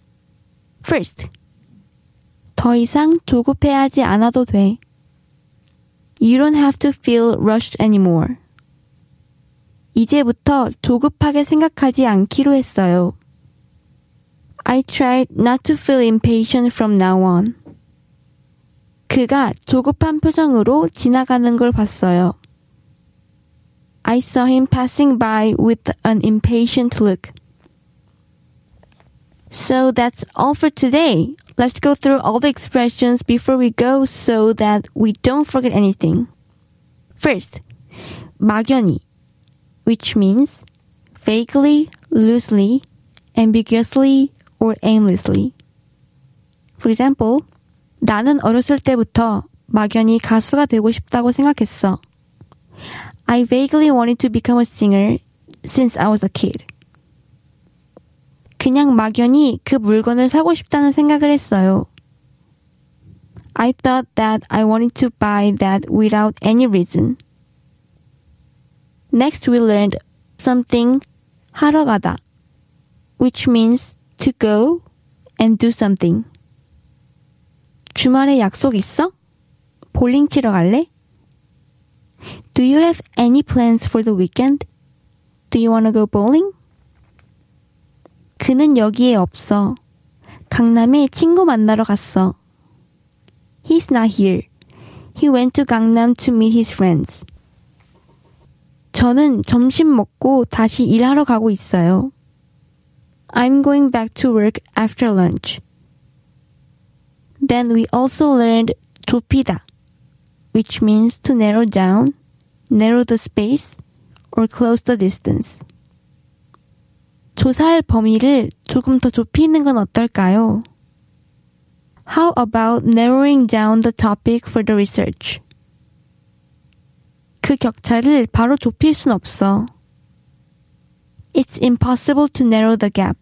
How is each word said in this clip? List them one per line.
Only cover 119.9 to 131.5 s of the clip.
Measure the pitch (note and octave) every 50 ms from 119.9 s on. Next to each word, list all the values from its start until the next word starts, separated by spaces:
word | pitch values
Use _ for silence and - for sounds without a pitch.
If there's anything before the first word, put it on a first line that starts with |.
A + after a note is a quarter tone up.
| - A3+ A#3 A#3 - - F#3+ F#3 F#3+ A3 A3+ A3 G#3+ G#3+ A3+ - _ _ _ _ _ _ _ _ _ _ _ _ _ _ _ _ _ _ _ _ _ _ _ _ _ _ - - - D#4
How | E4 E4+ -
about | - B3 A3 A3+ A3+ A3+ A3+ A#3 A#3 -
narrowing | - A3+ A3+ A#3 A#3+ B3+ C4+ C#4 C#4+ C#4+ C4+ B3 G#3+
down | - A3 G#3+ G#3+ A3 A3+
the | A3 A#3 A3
topic | - - G#3+ G#3 - - A#3 A#3 A#3 -
for | - - A#3
the | G#3 A3 A3
research? | G3+ G3+ G3 - - G3+ - - - - - - - _ _ - _ _ _ _ _ _ _ _ _ _ _ _ _ _ _ _ _ _ _ _ _ _ _ _ _ _ _ _ _ _ _ _ _ _ _ _ _
그 | - - C#4+
격차를 | B3 - A#3 G#3+ _ - - A#3 A#3 A#3 C#4 D4+ C#4 A#3 -
바로 | - - A3+ A#3+ C#4+ C#4
좁힐 | - A#3 A3 - - D#4 D4
순 | - - C#4+
없어. | A3+ F3+ - - - - G3 G3 G3 G3+ A3 B3 _ _ _ _ _ _ _ _ _ _ _ _ _ _ _ _ _ _ _ _ _ _ _ _ _ _ _ _ _ - - _ -
It's | - C4 -